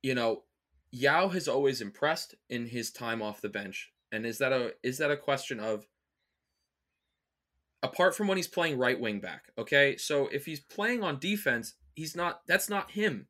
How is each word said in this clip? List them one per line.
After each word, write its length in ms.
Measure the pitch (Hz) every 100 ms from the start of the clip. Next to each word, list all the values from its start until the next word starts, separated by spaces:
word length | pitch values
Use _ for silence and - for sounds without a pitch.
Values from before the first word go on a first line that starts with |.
You 120 | 131 127
know, 280 | 117 107 _ _ _ _ _
Yao 380 | 123 139 160 190
has 180 | 180 147
always 340 | 127 143 120
impressed 540 | 104 - 147 160 - - _
in 180 | 120 117
his 240 | 120 113
time 300 | - 117 113
off 200 | 107 101
the 80 | 104
bench. 420 | 101 101 - - _ _
And 140 | 110 117
is 120 | 113
that 160 | 131
a, 220 | 131 120 -
is 160 | 127 131
that 120 | 147
a 60 | 143
question 420 | - 135 - 117
of, 280 | 110 107 - _ _ _ _ _ _ _ _ _ _ _ _ _ _ _ _ _ _ _
apart 320 | - - 185 185
from 120 | 202
when 100 | 190
he's 100 | 170
playing 300 | - 165 135
right 220 | 123 127
wing 200 | 117 101
back, 320 | 92 76 - -
okay? 400 | 113 143 139 -
So 300 | - 147 135
if 180 | 143 143
he's 140 | 147
playing 440 | _ - 220 240
on 160 | 185 139
defense, 560 | 185 208 147 117 - - _ -
he's 200 | 156 170
not, 260 | 175 165 -
that's 220 | 190 -
not 220 | 202 -
him 360 | 208 208 117